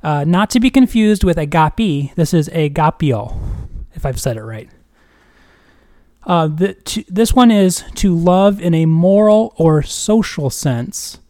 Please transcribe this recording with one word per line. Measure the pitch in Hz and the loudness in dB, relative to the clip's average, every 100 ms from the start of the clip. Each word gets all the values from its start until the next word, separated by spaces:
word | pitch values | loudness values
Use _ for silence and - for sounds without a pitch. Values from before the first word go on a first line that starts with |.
Uh, | 156 147 | -2 -2
not | 147 175 208 | 0 2 2
to | 254 | 2
be | 254 | 2
confused | 269 254 226 214 208 | 4 2 2 2 2
with | 185 165 | 0 0
agape. | 151 165 156 - 220 143 139 | 0 2 0 0 -2 -2 -4
This | - 160 | -4 0
is | 175 147 | 0 -2
agapio, | 170 151 143 156 - 151 113 104 - - - - - - | -2 -4 0 -2 0 -2 -2 -4 -8 -8 -10 -10 -14 -14
if | - 143 | -10 -8
I've | 127 | -6
said | 127 110 | -6 -8
it | |
right. | 110 110 - _ _ _ _ _ _ _ _ _ _ _ _ _ _ _ | -10 -14 -16 _ _ _ _ _ _ _ _ _ _ _ _ _ _ _
Uh, | - 175 160 | -2 0 0
the, | 151 151 | 0 -4
to, | - - 220 - | -4 -10 -10 -6
this | 185 226 | -2 2
one | - 247 | 6 6
is | 214 185 175 - | 6 2 0 -10
to | - 202 | -2 0
love | 170 170 180 196 202 | 2 2 4 2 0
in | 175 | -2
a | 165 160 | 0 2
moral | 160 180 196 214 214 220 - | 2 4 4 4 4 2 0
or | 165 156 | 2 2
social | 143 - - 220 - - 139 | -2 -8 0 0 0 -4 -6
sense. | - 151 120 123 - - - _ | -4 -4 -4 -6 -10 -14 -18 _